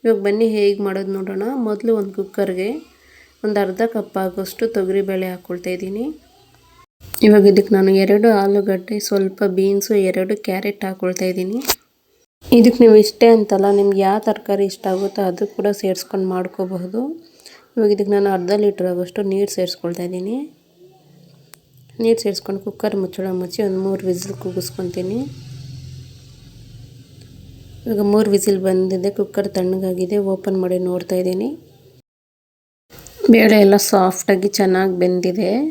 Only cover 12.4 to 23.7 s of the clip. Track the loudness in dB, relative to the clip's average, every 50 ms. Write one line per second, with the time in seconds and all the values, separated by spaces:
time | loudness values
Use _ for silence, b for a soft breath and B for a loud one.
12.4 | -2 2 6 6 8 6 6 8 8 10 10 8 8 6 2 4 6 6 8 6
13.4 | 4 2 0 0 2 2 2 2 2 2 2 2 2 2 0 0 0 -2 -4 -4
14.4 | -4 -4 -2 -2 -2 -2 -4 -6 -6 -4 -4 -2 -4 -6 -4 -2 -2 -2 -2 -4
15.4 | -6 -8 -6 -4 -2 -2 -2 -2 -2 -4 -4 -4 -6 -8 -6 -4 -4 -2 -4 -4
16.4 | -6 -6 -6 -8 -8 -6 -6 -8 -10 -8 -6 -6 -6 -6 -8 -12 B B B B
17.4 | B B B B B B _ 0 2 2 2 2 0 0 0 2 2 2 0 -2
18.4 | -2 -2 0 2 2 0 0 0 -4 -4 -2 -4 -6 -6 -6 -6 -4 -2 -2 -2
19.4 | -2 -4 -2 -4 -4 -6 -6 -8 -8 -8 -8 -6 -8 -8 -8 -8 -8 -6 -8 -8
20.4 | -8 -12 _ _ _ _ _ _ -20 -20 _ _ _ _ _ _ -20 _ -20 _
21.4 | _ _ -20 _ _ _ _ _ _ _ -10 -4 0 0 0 0 0 -6 -6 -6
22.4 | -8 -8 -10 -8 -8 -12 -10 -6 -6 -4 -4 -4 -6 -6 -6 -8 -6 -6 -4 -6
23.4 | -6 -8 -6 -4 -4 -2